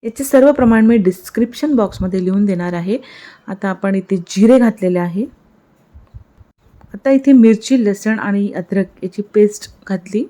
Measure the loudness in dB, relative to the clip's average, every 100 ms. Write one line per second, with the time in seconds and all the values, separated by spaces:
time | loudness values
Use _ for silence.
0 | -12 -10 0 4 4 4 2 4 4 4
1 | 0 -2 -8 -4 -4 -4 -2 0 -2 -4
2 | -6 -4 -2 -2 -2 -2 -4 -6 -6 -6
3 | -8 -20 -20 _ -16 -10 -8 -6 -4 -4
4 | -4 -6 -6 2 4 6 4 0 -4 -2
5 | -4 -6 -10 _ _ _ _ _ _ -20
6 | _ -20 _ _ _ _ _ _ _ -8
7 | 0 0 4 6 6 4 0 0 0 -2
8 | -4 -4 -4 -4 -4 -6 -6 -4 -4 _
9 | -14 -10 -4 2 2 0 -20 -20 -10 -10
10 | -6 -8 -8